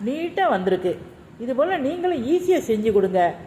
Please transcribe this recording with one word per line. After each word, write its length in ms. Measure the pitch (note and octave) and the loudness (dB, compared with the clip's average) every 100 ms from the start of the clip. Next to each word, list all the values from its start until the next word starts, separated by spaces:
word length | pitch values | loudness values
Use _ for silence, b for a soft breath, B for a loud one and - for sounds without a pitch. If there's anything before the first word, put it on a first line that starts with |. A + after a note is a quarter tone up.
| G#3 | -6
நீட்டா 440 | D4+ E4+ F#4 F4+ | -4 -4 0 2
வந்திருக்கு. 500 | G3 F#3+ F3+ F3+ - - - - - | 2 2 0 0 -4 -10 -20 -20 -10
இது 160 | A#3+ B3 | -4 0
போல 220 | E4 F4+ | 0 0
நீங்களும் 500 | C4 F4 F4+ D#4 A#3 | -2 -2 -2 -2 0
ஈஸியா 320 | F4 F4+ F4 - | 0 2 2 2
செஞ்சு 240 | G#3+ A3 | 0 2
கொடுங்க. 420 | G3+ F#3+ F#3 F3 - | 2 2 2 2 -2